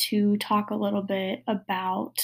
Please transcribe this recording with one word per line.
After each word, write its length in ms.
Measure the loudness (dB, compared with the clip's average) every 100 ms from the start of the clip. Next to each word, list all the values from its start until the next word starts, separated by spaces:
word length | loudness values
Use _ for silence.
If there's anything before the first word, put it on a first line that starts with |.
| 0
to 260 | 2 4 2
talk 320 | 2 0 2
a 40 | -2
little 260 | 0 0
bit 420 | -2 -2 -2 -4 -2
about 680 | -2 -2 -4 -2 -4 -4 -6